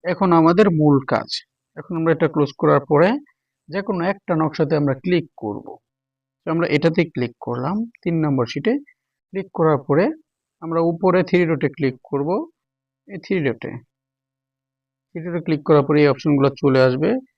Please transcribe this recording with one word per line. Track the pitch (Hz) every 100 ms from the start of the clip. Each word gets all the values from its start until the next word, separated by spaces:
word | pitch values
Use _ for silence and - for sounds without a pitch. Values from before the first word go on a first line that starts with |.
এখন | 175 175 190
আমাদের | 170 160 175 208 165
মূল | 151 139 131
কাজ, | 120 - - _ _ _ -
এখন | - 170
আমরা | 165
এটা | 160 165
ক্লোজ | 156 143 -
করার | 156 147 143
পরে | 147 180 277 - _ _ _ _
যে | 170
কোনো | 202 185 170
একটা | 202 - 165
নকশাতে | 156 - 147 156
আমরা | 147 135
ক্লিক | 180 175 - -
করব। | 110 101 - 92 _ _ _ _ _ _
তো | -
আমরা | 165 170
এটাতে | 147 160 160 170
ক্লিক | - 120 -
করলাম, | - 120 139 202 233 _
তিন | 185 165
নম্বর | 156 135 117
শিটে | - 165 277 285 _ _ _ _
ক্লিক | 190 196 -
করার | 160 143
পরে | - 147 214 320 _ _ _ _
আমরা | 165 165 170
উপরে | 165 185 180 170
থ্রি | 185 170
ডটে | 156 139 139
ক্লিক | 139 123 -
করব, | 139 143 202 320 _ _ _ _ _ _
এই | 196
থ্রি | - 190
ডটে, | 139 113 160 120 _ _ _ _ _ _ _ _ _ _ _ _
থ্রি | _ 175
ডটে | 165 170
ক্লিক | 170 156
করার | 143 151 135
পরে | 151
এই | 147
অপশনগুলো | 131 156 143 139 139
চলে | 143 131 131
আসবে। | 127 160 254 262